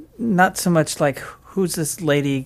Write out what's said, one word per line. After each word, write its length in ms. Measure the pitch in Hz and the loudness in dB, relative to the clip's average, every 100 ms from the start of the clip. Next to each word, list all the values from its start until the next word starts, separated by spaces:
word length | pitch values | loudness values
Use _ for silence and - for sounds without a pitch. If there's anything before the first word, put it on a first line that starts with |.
| - - | -18 -6
not 400 | 117 175 185 - | 0 2 2 2
so 120 | 185 | 2
much 300 | 170 147 - | 2 2 0
like, 200 | 147 127 - - - | 0 -2 -10 -18 -8
"Who's 220 | - 185 170 | -4 -2 -2
this 260 | 156 - | -4 -2
lady 440 | 156 143 139 135 | 0 2 0 -2